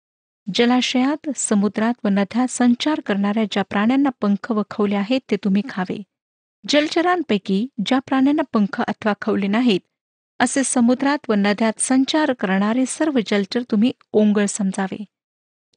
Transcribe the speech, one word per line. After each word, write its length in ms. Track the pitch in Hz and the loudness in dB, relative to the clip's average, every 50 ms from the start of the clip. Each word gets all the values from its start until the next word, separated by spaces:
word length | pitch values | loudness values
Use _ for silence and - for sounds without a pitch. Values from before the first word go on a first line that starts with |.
| _ _ _ _ _ _ _ _ _ - 180 | _ _ _ _ _ _ _ _ _ -8 -2
जलाशयात, 760 | - 240 240 247 254 240 - - 254 254 269 302 302 - 311 254 | 0 2 4 4 2 0 0 0 0 0 0 -2 -2 -4 -8 -6
समुद्रात 580 | - - - 220 202 196 208 - - 214 226 247 - - | -6 -2 0 0 2 2 0 0 0 -2 -2 -2 -2 -2
व 40 | 208 | 0
नद्यात 400 | 196 202 202 - - 226 254 254 | 0 0 0 0 0 -2 -2 -2
संचार 520 | - - 247 247 240 - - 311 302 311 | 0 2 2 2 2 2 2 -2 -2 -2
करणाऱ्या 440 | - - 208 196 196 202 208 226 220 202 | -2 -4 -2 0 0 0 0 0 -2 -2
ज्या 120 | - 208 190 | -2 -4 -4
प्राण्यांना 480 | - - 202 208 226 262 269 285 277 254 - | -2 -2 0 0 2 2 2 2 0 0 0
पंख 320 | - 208 202 196 - - 226 | 0 0 0 0 0 -4 -2
व 100 | 214 202 - | -2 -2 -4
खवले 240 | - - 208 202 202 | -2 -2 -2 0 0
आहेत, 260 | 202 202 196 254 269 - - | -2 -2 0 -2 -2 -2 -2
ते 60 | 214 | -4
तुम्ही 260 | 196 - 208 190 202 202 269 | -2 0 0 0 0 0 -2
खावे. 340 | - - 185 - 220 220 202 - _ _ _ _ _ _ _ _ _ _ _ 196 | -6 -6 -6 -6 -6 -10 -10 -14 _ _ _ _ _ _ _ _ _ _ _ 0
जलचरांपैकी 960 | - 294 294 311 - 339 320 359 359 370 302 - 214 196 - - 190 190 226 269 - - 196 | 0 2 2 2 0 0 0 2 0 0 0 -2 -2 -2 0 -2 -2 -2 -2 -4 -6 -8 -2
ज्या 120 | - 254 269 | 0 0 -2
प्राण्यांना 440 | - - 277 269 262 277 294 311 302 - - | 0 0 0 2 2 2 2 2 -2 -2 0
पंख 280 | 226 202 185 - - | 0 0 0 0 -4
अथवा 320 | 220 - - - - 220 202 - | -4 -4 -4 -4 -2 -2 -2 -2
खवले 260 | - - 202 202 196 | -2 -2 -2 0 0
नाहीत, 340 | 196 202 226 254 247 202 175 - _ _ _ _ _ _ _ _ _ _ _ | 0 0 2 2 2 2 2 -2 _ _ _ _ _ _ _ _ _ _ _
असे 260 | 254 247 - 277 262 | -2 0 0 0 -2
समुद्रात 540 | - - 254 233 233 254 254 277 269 285 294 - - | 0 2 2 2 2 2 2 0 0 -2 -2 -2 -2
व 60 | 220 | 0
नद्यात 380 | 202 196 208 208 196 226 220 214 - | 0 2 0 0 0 0 -2 -2 -2
संचार 540 | - - 262 262 269 - - 311 311 294 254 | -2 0 2 2 2 2 0 0 0 0 0
करणारे 540 | - - 190 190 196 196 208 226 254 262 | -2 -2 -2 0 0 0 0 0 0 -2
सर्व 320 | 247 - - 311 320 285 254 196 | -2 -2 -2 -2 0 0 -2 -2
जलचर 360 | - 214 202 202 - - 240 247 - | 0 0 -2 -2 -2 -4 -6 -4 -2
तुम्ही 220 | - 208 214 254 - - _ _ - | 0 2 2 2 0 -4 _ _ 0
ओंगळ 320 | 220 214 208 208 208 202 | 2 4 4 4 2 0
समजावे. 580 | 196 - - 208 190 185 - 196 190 - - 208 - _ _ _ _ _ _ _ _ _ _ _ _ _ | -2 -2 -2 -2 -2 -2 -2 -6 -6 -6 -10 -14 -16 _ _ _ _ _ _ _ _ _ _ _ _ _